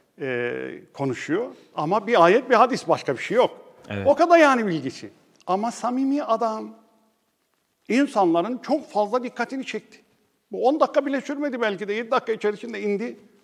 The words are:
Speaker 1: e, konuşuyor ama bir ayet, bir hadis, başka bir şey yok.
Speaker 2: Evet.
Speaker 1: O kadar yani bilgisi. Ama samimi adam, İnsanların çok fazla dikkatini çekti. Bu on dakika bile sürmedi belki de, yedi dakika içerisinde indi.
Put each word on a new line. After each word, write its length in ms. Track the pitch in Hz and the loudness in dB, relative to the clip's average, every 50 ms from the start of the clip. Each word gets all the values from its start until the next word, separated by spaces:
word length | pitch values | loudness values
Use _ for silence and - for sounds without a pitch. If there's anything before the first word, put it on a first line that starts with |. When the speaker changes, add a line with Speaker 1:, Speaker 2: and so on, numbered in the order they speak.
| _ _ _ - | _ _ _ -10
Speaker 1:
e, 600 | 147 131 123 120 123 120 127 131 131 131 - - - _ _ | -6 -4 -4 -2 -4 -4 -4 -6 -8 -10 -12 -14 -18 _ _
konuşuyor 640 | - 139 135 120 - - - 151 202 240 269 - - - _ _ | -6 -4 -4 -4 -4 -4 -2 -2 -2 -2 -4 -8 -16 -20 _ _
ama 320 | 170 156 156 196 226 202 220 | -4 -2 0 0 0 0 0
bir 180 | 240 202 165 | 2 4 6
ayet, 240 | 175 196 262 269 269 | 6 6 4 4 4
bir 60 | 247 | 4
hadis, 320 | 214 240 240 254 190 - 165 | 4 6 4 2 -2 0 0
başka 260 | 156 - - - 131 | 0 0 0 -4 -4
bir 80 | 113 | -4
şey 160 | - - 196 247 | -4 -2 2 2
yok. 380 | 226 - - - - - - - - - | 2 2 0 -6 -18 -20 -20 -20 -12 -8
Speaker 2:
Evet. 180 | 104 101 - 262 | -6 0 2 2
Speaker 1:
O 80 | 294 | 4
kadar 220 | 285 339 339 349 339 | 4 6 6 6 8
yani 300 | 311 285 262 240 220 202 | 8 6 4 2 0 -2
bilgisi. 440 | 165 156 127 131 - - - 101 - _ _ _ _ _ _ - | -4 -4 -6 -8 -10 -10 -16 -18 -20 _ _ _ _ _ _ -4
Ama 240 | 180 196 214 233 | -2 -2 -2 -6
samimi 520 | - - - 240 247 262 269 269 277 294 - | -6 -6 -6 -4 -2 -2 0 0 0 -2 0
adam, 580 | - 226 220 233 226 220 220 214 214 220 - _ _ _ _ _ _ _ _ _ _ _ _ _ _ _ _ _ _ _ _ _ - | -2 -2 0 0 -2 -4 -6 -10 -12 -16 -20 _ _ _ _ _ _ _ _ _ _ _ _ _ _ _ _ _ _ _ _ _ -2
İnsanların 680 | 208 262 285 - - 214 185 170 165 170 175 220 254 226 | 0 2 2 2 2 2 2 4 4 2 0 0 -4 -8
çok 320 | - - 277 311 233 - | -4 -2 -2 -2 -2 -4
fazla 320 | - - 208 202 220 254 240 | -2 -2 -2 0 0 -2 -4
dikkatini 420 | 240 - - 233 - 262 269 240 | -4 -6 -6 -6 -6 -6 -8 -8
çekti. 360 | - - 214 - _ - - _ _ _ _ _ _ _ _ _ _ | -8 -10 -10 -12 _ -20 -20 _ _ _ _ _ _ _ _ _ _
Bu 160 | 202 190 208 247 | -8 0 2 2
on 120 | 294 311 | 4 4
dakika 260 | 294 294 311 311 285 | 2 2 2 0 0
bile 160 | 277 269 262 | 0 -2 -4
sürmedi 400 | - - 294 277 294 285 247 240 | -4 -6 -6 -4 -4 -4 -2 -2
belki 260 | 233 214 202 170 208 190 | -2 -2 -2 -4 -4 -6
de, 60 | 208 | -4
yedi 180 | 226 240 226 | -6 -4 -2
dakika 200 | 240 226 - - 220 | -2 -2 0 -2 -4
içerisinde 480 | - - 208 208 - - 233 220 202 | -2 -2 -2 -4 -4 -8 -10 -10 -6
indi. 380 | 208 208 202 190 226 247 - - - _ _ _ | -2 -2 -2 -2 -4 -6 -8 -12 -18 _ _ _